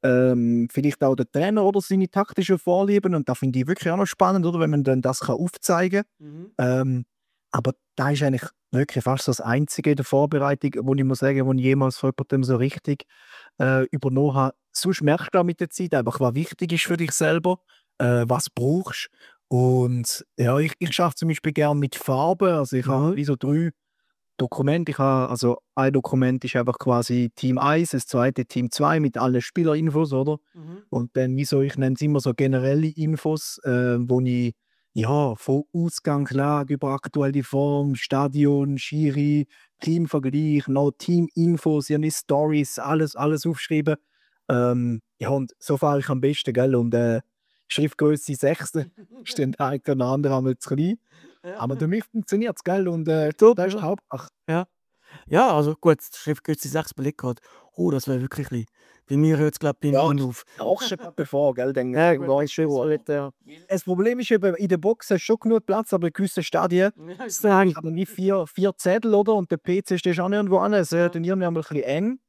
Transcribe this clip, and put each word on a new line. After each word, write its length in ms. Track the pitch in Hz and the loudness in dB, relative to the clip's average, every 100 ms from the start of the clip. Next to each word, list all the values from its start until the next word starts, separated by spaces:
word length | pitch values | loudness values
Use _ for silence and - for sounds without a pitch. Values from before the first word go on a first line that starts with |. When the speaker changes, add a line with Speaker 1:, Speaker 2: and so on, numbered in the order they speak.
Speaker 1:
Ähm, 640 | 139 123 127 123 117 117 117 | 4 4 4 4 2 2 0
vielleicht 300 | - 147 139 | 0 0 2
auch 140 | 139 131 | 0 2
der 140 | 127 | 0
Trainer 340 | 143 175 214 | 0 0 4
oder 160 | 196 202 | 4 2
seine 280 | 180 190 190 | 0 0 2
taktischen 500 | 196 202 - 190 185 | 0 -2 -2 0 0
Vorlieben. 560 | - 175 202 202 190 | 2 2 4 2 2
Und 140 | 170 139 | -2 -2
da 60 | |
finde 240 | 123 135 127 | -2 0 0
ich 80 | 131 | -2
wirklich 240 | 185 170 | -2 -2
auch 60 | 175 | 0
noch 100 | 196 | -2
spannend, 400 | - 185 190 180 | 2 2 4 0
oder? 140 | 170 | 0
Wenn 100 | 156 | 0
man 140 | 151 | 2
dann 180 | 135 131 | 2 2
das 180 | 127 127 | 0 -2
kann 160 | - 127 | -2 -2
aufzeigen 680 | 175 - - 175 185 196 208 _ | -2 -6 -2 0 2 0 -4 _
kann. 100 | 151 | -20
Speaker 2:
Mhm. 220 | 151 185 - | -18 -14 -4
Speaker 1:
Ähm, 460 | 127 127 131 127 120 _ _ _ _ | 0 0 0 -2 -4 _ _ _ _
aber 220 | - 123 - _ - | -2 -2 -4 _ -4
da 140 | 135 | -2
ist 120 | 147 | 2
eigentlich 260 | 143 131 - _ _ | 0 0 -6 _ _
wirklich 320 | 127 143 - | -2 0 -2
fast 220 | 123 131 | -2 -2
so 80 | - | -2
das 80 | 123 | -4
Einzige 500 | - 123 147 - - | 0 0 0 -2 0
in 60 | 143 | 0
der 80 | |
Vorbereitung, 680 | 135 139 147 151 139 143 143 - 127 | 2 2 2 0 0 0 -2 -4 -2
wo 80 | |
ich 100 | 135 | 0
muss 160 | 131 131 | 0 0
sagen, 260 | 135 139 131 | 0 0 2
wo 60 | |
ich 80 | 131 | 2
jemals 360 | 131 135 131 - | 2 2 2 0
von 160 | 135 - | -4 -2
jemandem 280 | 139 139 | -2 0
so 120 | 127 123 | 2 0
richtig, 500 | 135 160 - 143 - _ - - - _ | 0 -4 -6 -6 -6 _ -20 -20 -20 _
äh, 240 | 131 131 131 | 0 2 0
übernommen 440 | 143 139 131 147 | -2 0 2 2
habe. 200 | 135 131 - _ | 2 0 -2 _
Sonst 300 | - 180 185 | -4 -2 0
merkst 280 | 147 156 - | 2 0 2
du 80 | 185 | 0
auch 40 | |
mit 160 | 175 170 | 0 -2
der 100 | 175 | -6
Zeit 240 | - 180 | -6 -2
einfach, 260 | 147 120 - | 0 -2 0
was 140 | 127 | 0
wichtig 380 | 127 165 - 180 | 0 -6 -6 -2
ist 120 | 165 | -2
für 120 | - 170 | 0 -2
dich 160 | 165 | -2
selber, 480 | - 156 165 175 180 _ _ _ _ | 0 0 0 0 -4 _ _ _ _
äh, 260 | 120 120 120 | 2 2 2
was 220 | 123 - | 0 -2
brauchst. 580 | - 120 170 190 - - _ - _ _ | -2 0 0 -2 -10 -12 _ -20 _ _
Und 800 | 127 127 127 123 123 117 - - - | 2 4 4 2 -2 -4 -8 -10 -2
ja, 220 | 127 135 | 0 2
ich, 160 | 156 - | 0 -4
ich 140 | 175 | -4
schaffe 240 | - 175 - | 0 0 0
zum 120 | 165 | -4
Beispiel 240 | 156 156 | -2 -2
gern 260 | 151 147 147 | 0 0 0
mit 180 | 139 - | -2 -4
Farben. 540 | - 131 156 185 190 | -4 0 0 2 2
Also 260 | 165 135 131 | 2 0 -2
ich 100 | 127 | 0
habe 260 | 135 151 | 0 0
Speaker 2:
Mhm. 40 | 190 | 0
Speaker 1:
wie 80 | |
so 100 | 147 131 | -2 -2
drei 340 | 135 147 170 - _ _ _ _ _ _ | 0 0 -2 -6 _ _ _ _ _ _
Dokumente. 560 | 127 - 139 160 165 | -6 -2 0 0 -2
Ich 60 | 143 | 0
habe, 320 | 135 131 127 | 2 2 0
also 280 | 120 123 120 _ | 0 0 0 _
ein 180 | - 135 | -2 2
Dokument 520 | 139 - 131 127 127 | 2 0 0 2 0
ist 100 | 123 127 | -2 -2
einfach 220 | 123 120 | -2 -2
quasi 520 | - 120 120 123 120 | 0 0 2 0 -2
Team 240 | - 131 127 | -2 -2 0
eins, 320 | 135 156 170 | 2 2 0
das 160 | 135 - | -4 -2
zweite 380 | 123 127 135 | 0 0 0
Team 260 | 123 - 123 | -4 -4 -4
zwei 300 | - 147 160 | 0 0 2
mit 180 | 147 117 | 0 0
allen 220 | 127 127 | 0 0
Spielerinfos, 720 | - - 160 151 160 151 160 | -2 -2 0 2 0 0 0
oder? 260 | 131 139 151 _ | 0 -2 -4 _
Speaker 2:
Mhm. 280 | 175 160 180 208 | -20 -18 -18 -8
Speaker 1:
Und 260 | 131 120 - | -6 -4 -2
dann, 200 | 127 131 | 0 0
wie 80 | |
so, 160 | 143 139 | 0 0
ich 160 | 139 135 | 0 0
nenne 180 | 131 | -2
es 80 | 131 | 0
immer 180 | 151 147 | 0 0
so 120 | 131 | 0
generelle 540 | 120 135 131 131 143 156 | 0 2 2 2 0 0
Infos, 720 | 156 156 156 156 156 - - | -2 -4 -2 -2 -4 -6 -10
äh, 320 | 135 123 123 120 | -2 0 2 0
wo 220 | 123 127 | 2 0
ich, 340 | 127 123 123 - _ _ _ | 2 0 -2 -4 _ _ _
ja, 400 | - 110 147 143 110 | -4 0 0 0 -4
von 280 | - 135 147 | -2 -2 -2
Ausgangslage 1040 | 175 170 - - 143 139 135 143 147 139 | -4 -4 -4 -4 -2 -2 -2 0 -2 -2
über 160 | 143 139 | -4 -4
aktuelle 520 | 135 - 151 139 139 | -4 -6 -2 0 0
Form, 520 | 131 135 143 143 143 | -2 -2 0 0 -2
Stadion, 840 | 131 - 135 143 143 147 143 139 135 | -4 -2 -2 0 2 2 4 0 -4
Schiri, 680 | - 151 156 139 147 147 139 _ _ _ | -4 -2 0 0 2 2 0 _ _ _
Teamvergleich, 840 | - 165 165 151 135 143 156 147 135 | -2 0 0 -2 -2 0 2 0 0
noch 260 | 135 143 | 0 0
Teaminfos, 960 | - - 175 165 - 170 170 156 151 139 | -2 0 2 2 2 2 2 2 0 0
ja, 100 | 151 | -2
die 120 | 156 | 0
Stories, 680 | - - 139 151 151 143 - | -4 0 0 2 0 -2 -6
alles, 360 | 120 156 156 | -2 0 0
alles 320 | - 147 156 170 | -2 -2 0 -2
aufschreiben. 500 | 147 - 156 151 147 _ _ _ _ _ | -4 -2 0 0 -2 _ _ _ _ _
Ähm, 540 | 123 123 123 120 113 _ _ | 0 2 2 0 -4 _ _
ja, 100 | 117 | -2
und 240 | 139 127 - | -2 -2 -10
so 180 | - 143 | -4 0
fahre 240 | 151 143 | 2 0
ich 80 | 135 | 0
am 120 | 135 | 0
besten, 320 | 135 147 - | 0 0 -2
gell? 220 | 120 131 | 0 2
Und, 200 | 127 117 | 2 2
äh, 260 | 120 120 113 - _ _ _ _ | 2 2 0 -4 _ _ _ _
Schriftgröße 680 | - 151 - 151 151 - | -2 -2 2 2 2 -2
sechs 380 | 139 139 165 147 | -2 0 0 -4
<laughs> 500 | 165 151 _ 214 262 | -6 -6 _ -20 -18
ist 140 | - - | -10 -4
dann 140 | 131 | -4
der 140 | - 139 | -2 -4
eine 140 | 139 - | -4 -2
oder 200 | 135 123 | 0 0
andere 300 | 139 143 135 | 0 0 0
einmal 200 | 131 127 | 0 -4
zu 180 | - | -4
klein. 240 | 139 170 226 _ _ - _ | -2 -2 -2 _ _ -20 _
Speaker 2:
Ja. 140 | 175 202 | -16 -8
Speaker 1:
Aber 180 | 226 135 | -6 -4
für 100 | 156 | -2
mich 180 | 202 | -2
funktioniert's, 600 | - 226 - 202 233 - | -4 -8 -2 -2 -2 -4
gell? 240 | - 190 185 | -2 -2 0
Und, 200 | 170 160 | -2 0
äh, 220 | 160 151 | 0 0
Speaker 2:
Top, 240 | 151 214 233 | 6 6 6
Speaker 1:
das 120 | 185 | 0
ist 60 | |
Speaker 2:
ja. 60 | 208 | -2
Speaker 1:
die 40 | 165 | -4
Hauptsache. 420 | 202 _ 135 147 _ - | -6 _ -14 -14 _ -4
Speaker 2:
Ja. 180 | 165 185 _ _ _ _ - - | -4 -4 _ _ _ _ -20 -2
Ja, 280 | 160 247 | 2 4
also 200 | 156 147 | 4 2
gut, 240 | 156 170 151 - | 2 2 2 0
Schriftgröße 540 | - - 151 - 151 135 | -12 -6 -6 -4 -6 -4
sechs 240 | 147 156 | -6 -6
bei 100 | - | -6
Lickhardt. 360 | 131 - 127 120 _ - _ | -6 -4 -8 -8 _ -20 _
Oh, 160 | - 175 | -4 0
das 180 | 139 131 | 0 -2
wäre 120 | 131 | -4
wirklich 280 | 131 - 139 | -4 -8 -8
klein. 160 | 123 113 _ _ _ _ | -8 -8 _ _ _ _
Bei 80 | 139 | 2
mir 220 | 156 156 | 4 4
hört's, 200 | 151 - | 0 0
glaub 180 | 151 139 | -4 -2
ich, 100 | 147 | 0
bei 60 | 135 | 2
Speaker 1:
Ja, 100 | 156 | 2
Speaker 2:
mir 120 | 143 | 2
auf. 200 | 131 120 - - | -2 -6 -16 -10
Speaker 1:
auch 240 | 113 - | -2 -2
schon 160 | 240 190 | -2 -8
grad 180 | 175 - | -10 -8
bevor, 380 | 139 139 143 | -4 0 0
gell? 180 | 123 127 | 0 -2
Dann 200 | 135 123 | -2 -2
Speaker 2:
Ja, 180 | 127 170 | 2 4
Speaker 1:
irgendwann 240 | 151 135 135 | 2 2 0
Speaker 2:
gut, 80 | |
Speaker 1:
ist 80 | 147 | 0
schon 140 | - 160 | -2 0
Speaker 2:
gut, 420 | 139 143 151 - | 0 0 -2 -2
ja. 220 | 147 139 - _ 156 _ | -6 -6 -12 _ -20 _
Speaker 1:
Das 160 | 190 | -4
Problem 340 | - 180 214 247 | -2 0 2 0
ist 120 | 247 | 2
eben, 240 | 220 196 175 | 2 2 0
in 120 | 202 | 0
der 80 | 175 | 0
Box 340 | 175 226 - | 0 -2 0
hast 100 | 190 | -2
du 40 | |
schon 120 | - 220 | 0 0
genug 240 | 226 226 | 2 0
Platz, 280 | - 208 226 | 0 -2 0
aber 140 | 190 170 | -2 -2
in 40 | |
gewissen 300 | 151 196 - | -2 -4 -2
Stadien 500 | 160 165 170 175 190 185 | -2 -2 2 2 2 0
Speaker 2:
Ja, 300 | 160 180 240 | -18 -12 -10
ich 80 | |
sag. 400 | - 214 196 190 | -2 4 6 4
Speaker 1:
hat 100 | 156 | 2
man 100 | 160 | -6
wie 100 | 165 | -4
vier, 420 | 190 - 190 196 160 | -6 -2 0 0 -2
vier 300 | - 196 180 | -2 -2 0
Zettel, 380 | 185 202 226 | 0 0 4
oder? 200 | 208 208 | 2 4
Und 160 | 214 180 | 2 0
der 60 | 165 | -4
P 260 | - 185 | -2 -2
C 160 | - 180 | 0 -2
steht 220 | 180 170 | 0 0
auch 80 | 185 | 0
nirgendwo 300 | 202 208 185 | 0 2 2
an, 160 | 196 | 2
es 160 | 208 165 | 2 2
Speaker 2:
Ja. 80 | 165 | 2
Speaker 1:
wird 160 | 175 | 0
dann 100 | 170 | 0
irgendwie 220 | 170 190 180 | -2 -2 -2
ein 80 | |
bisschen 280 | 165 156 147 | -2 -4 -4
eng. 380 | 120 143 208 254 | -2 -2 -2 -4